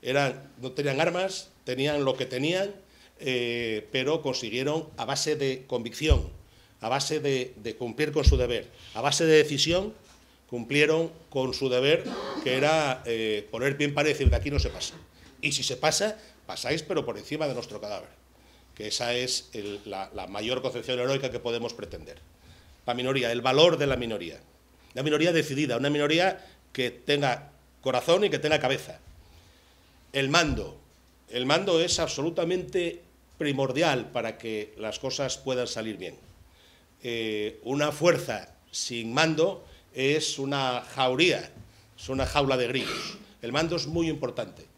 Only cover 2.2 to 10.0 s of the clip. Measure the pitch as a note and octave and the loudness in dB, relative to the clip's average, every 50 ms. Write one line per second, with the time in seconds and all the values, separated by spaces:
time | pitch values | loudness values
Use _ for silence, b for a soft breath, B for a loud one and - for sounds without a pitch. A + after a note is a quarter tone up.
2.2 | C3 B2 B2+ B2+ C#3 D#3 F3 F#3 G3 G3+ G3+ - - B B B B B B - | -2 -6 -4 -2 -2 0 0 0 -2 -4 -6 -12 -20 B B B B B B -8
3.2 | - C3+ C3 B2 A#2+ A#2+ A#2 A#2+ A#2+ A2+ A2 G#2+ - - - C3 C3 C#3 D#3 E3 | -4 -2 0 0 0 -2 -2 -2 -2 -2 -4 -4 -6 -4 -2 -2 0 2 0 0
4.2 | D3+ C3+ B2 - - A2 G#2 B2 C3 C#3+ D3+ D#3+ D#3 - - - A#2+ A2 C#3 C#3+ | 0 -2 -4 -4 -6 -4 -4 -2 -2 0 -2 -2 -4 -8 -8 -8 -4 -4 -2 -2
5.2 | - D#3 D3+ D3 C#3 C3+ C3 C3 - - C3 A#2+ A2+ A#2 A2+ - D3+ D#3 C#3+ - | 0 0 0 0 0 -2 -2 -4 -6 -6 -6 -4 -4 -6 -8 -4 2 2 2 2
6.2 | - - - - b b b b b b b b - A2+ B2+ C#3 C#3 - D#3 D#3 | 2 -4 -10 -16 b b b b b b b b -4 -2 0 0 0 0 -2 0
7.2 | B2+ C#3 C#3 C3 B2+ B2+ - G#2+ G#2 A#2 G#2 - B2+ A#2+ A2 - D3+ D3+ D3 D#3 | 0 0 0 0 -2 -4 -10 -10 -10 -10 -8 -6 -8 -8 -2 -2 -2 0 0 4
8.2 | C3+ - - B2 B2 A#2+ A#2+ A2 - - B B B B B A2+ A#2+ C#3+ C#3+ - | 6 6 6 6 2 0 -2 -4 -6 -8 B B B B B -2 0 0 2 4
9.2 | E3+ D#3+ D#3 D#3 D3 D3+ C#3+ C3+ C#3+ D#3 E3 F3+ G3 G#3+ G#3+ - | 6 8 8 8 8 6 2 0 2 2 2 0 0 -2 -8 -12